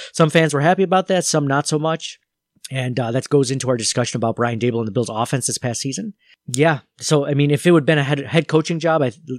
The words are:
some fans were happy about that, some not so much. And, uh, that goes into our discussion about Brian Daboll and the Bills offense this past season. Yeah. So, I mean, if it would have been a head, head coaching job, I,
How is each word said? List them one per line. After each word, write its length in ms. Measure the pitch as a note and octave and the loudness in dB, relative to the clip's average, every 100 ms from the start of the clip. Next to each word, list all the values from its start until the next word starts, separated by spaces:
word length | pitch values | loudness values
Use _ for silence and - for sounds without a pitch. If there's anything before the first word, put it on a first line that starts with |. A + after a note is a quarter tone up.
| - | -8
some 180 | - D#3+ | 0 2
fans 240 | E3 D#3+ | 4 2
were 80 | C#3 | 2
happy 200 | D3+ F#3 | 2 2
about 260 | F#3+ F#3 F#3 | 2 2 2
that, 180 | F#3 D#3+ | 0 0
some 200 | D#3+ C#3+ | 0 2
not 220 | C#3 D3 | 0 0
so 100 | D#3 | -2
much. 400 | D#3 D#3+ - - _ _ _ _ - | -2 -4 -8 -16 _ _ _ _ -10
And, 280 | C3 B2+ B2 | -6 -4 -4
uh, 120 | A#2 | -2
that 160 | A#2+ - | -4 0
goes 220 | D3 B2+ | 2 2
into 180 | C3+ B2 | -2 -2
our 80 | B2 | -2
discussion 400 | G#2+ - A#2+ B2 | -2 -2 -2 -2
about 200 | A2+ A2+ | -2 -2
Brian 220 | A#2+ A#2 | -2 0
Daboll 200 | A#2+ A#2 | -2 -2
and 100 | A2 | -2
the 40 | |
Bills 180 | G2+ A#2 | -2 -4
offense 360 | A2 A#2 C3+ - | -2 -2 -2 -4
this 120 | A#2+ | -4
past 240 | B2+ A2+ | -4 -4
season. 320 | C#3 C3+ G#3+ - _ _ - | -6 -6 -10 -12 _ _ -8
Yeah. 340 | B2 D#3 D3 _ - | 0 2 0 _ -10
So, 260 | - D3+ C#3+ | 0 0 2
I 80 | |
mean, 160 | C#3+ C#3+ | 2 2
if 160 | D3 F3+ | 2 4
it 60 | |
would 100 | E3+ | 4
have 40 | C3 | 4
been 120 | D#3 | 2
a 60 | |
head, 160 | C3+ C#3+ | 2 -2
head 280 | C3 D#3+ D#3+ | 0 -2 2
coaching 300 | D#3 D#3+ E3+ | 2 0 -2
job, 240 | E3 D#3+ | 0 2
I, 100 | C3 - - | 0 -2 -10